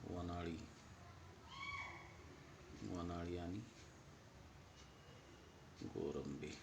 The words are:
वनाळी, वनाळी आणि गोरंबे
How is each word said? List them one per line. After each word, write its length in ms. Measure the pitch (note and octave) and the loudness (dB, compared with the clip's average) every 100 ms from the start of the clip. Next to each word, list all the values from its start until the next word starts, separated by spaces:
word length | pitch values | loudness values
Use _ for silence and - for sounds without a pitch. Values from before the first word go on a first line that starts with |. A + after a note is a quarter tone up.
| - | 2
वनाळी, 480 | F2 F2 F2 E2+ D#2 - - - - - - - - - C6 C6+ C6+ C6+ - C6+ - - - - - - - G#2+ | 2 4 4 4 2 -2 -8 -10 -10 -10 -8 -10 -10 -6 0 0 2 0 -4 -8 -8 -8 -10 -10 -10 -8 -2 2
वनाळी 480 | F2+ F2 F2 E2+ F2 | 4 6 6 6 4
आणि 240 | F2 G2+ A#2 - - - - - - - - - - - - - - - - - - - - - F2+ | 4 2 0 -6 -10 -10 -10 -10 -10 -10 -10 -10 -10 -10 -10 -10 -10 -10 -10 -10 -10 -10 -10 -2 2
गोरंबे 640 | E2+ D#2 C#2+ C#2 C#2 D2 D#2 | 6 6 6 4 2 0 -2